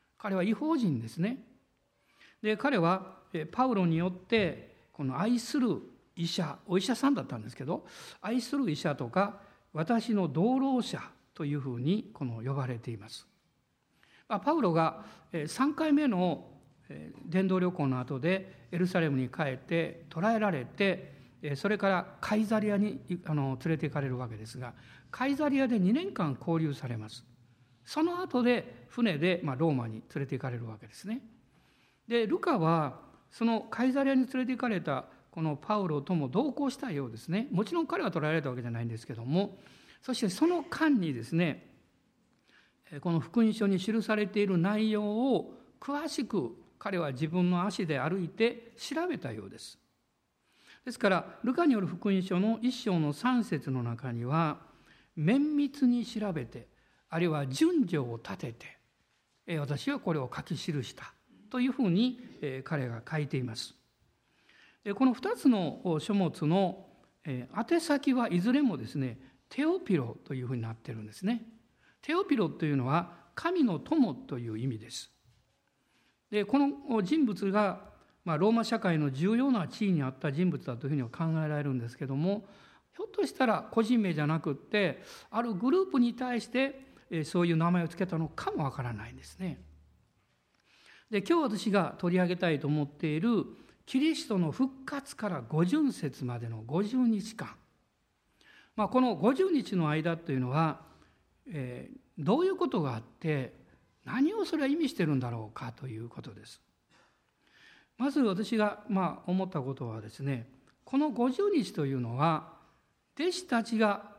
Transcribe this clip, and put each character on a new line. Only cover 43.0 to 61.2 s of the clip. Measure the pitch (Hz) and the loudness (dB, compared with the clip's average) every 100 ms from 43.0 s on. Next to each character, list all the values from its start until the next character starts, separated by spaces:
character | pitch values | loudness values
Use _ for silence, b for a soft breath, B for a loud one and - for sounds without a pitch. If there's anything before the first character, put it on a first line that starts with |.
| 180 | 0
の | 165 | 0
福 | - 233 | 2 2
音 | 220 | 2
書 | 220 202 | 4 2
に | 185 | 2
記 | 202 220 | 2 0
さ | - 214 | 2 0
れ | 202 | 0
て | 214 | 0
い | 202 | 2
る | 180 | 4
内 | 185 208 220 | 2 2 2
容 | 214 | 2
を | 208 214 269 208 - B B - | 0 0 2 2 0 B B -16
詳 | - 294 311 | -6 -6 -4
し | - 226 | -4 -2
く | 196 117 - - - | -2 -4 -8 -20 -12
彼 | 208 185 | -6 -4
は | 151 | -4
自 | 127 156 | -2 -2
分 | 180 180 | 2 2
の | 175 196 | 2 0
足 | 185 165 | -2 -2
で | 139 | 0
歩 | 147 190 | 0 -2
い | 165 | -4
て | - 233 - - - | 0 0 0 -14 -14
調 | - 320 359 | -8 -4 -2
べ | 240 | -4
た | 127 | -6
よ | 107 98 | -8 -12
う | |
で | - | -14
す。 | - - _ _ _ _ _ _ b b b b | -18 -20 _ _ _ _ _ _ b b b b
で | 254 | -14
す | - | 0
か | 202 | 2
ら、 | 175 - - | 2 0 -6
ル | 233 | -2
カ | 262 339 | 2 4
に | |
よ | 220 | 4
る | 165 | 2
福 | 170 202 | -2 2
音 | 190 | 2
書 | 185 180 | 2 2
の | 214 220 | 2 2
一 | 240 | 0
章 | 247 214 175 | -2 0 2
の | 147 | 2
三 | 143 247 247 196 | 0 2 2 2
節 | 151 147 | -2 -2
の | 131 | -2
中 | 117 113 131 | -2 -4 -6
に | 117 123 | -4 0
は、 | 160 156 147 b b b b b - | 2 2 -2 b b b b b -2
綿 | 156 269 294 294 | 2 4 2 2
密 | 277 - 247 | 0 2 2
に | 240 - | 2 0
調 | 214 208 | -4 -4
べ | 160 117 | -4 -6
て、 | 120 - b b b b | -12 -18 b b b b
あ | 165 | 0
る | 175 | 2
い | |
は | 147 139 | 0 -2
順 | 131 320 339 | 2 4 4
序 | 185 156 | 2 0
を | 120 117 | -2 -6
立 | - 190 | -8 -8
て | 123 | -8
て、 | 113 - - _ _ _ _ _ _ - | -10 -16 -20 _ _ _ _ _ _ -6
え、 | 160 | -4
私 | 139 139 - | -2 -2 -2
は | 285 | -2
こ | 190 | -2
れ | 156 | -2
を | 127 - | -4 -8
書 | |
き | - 156 | -8 -6
記 | |
し | - 143 120 - | -4 -4 -4 -10
た | - - | -18 -20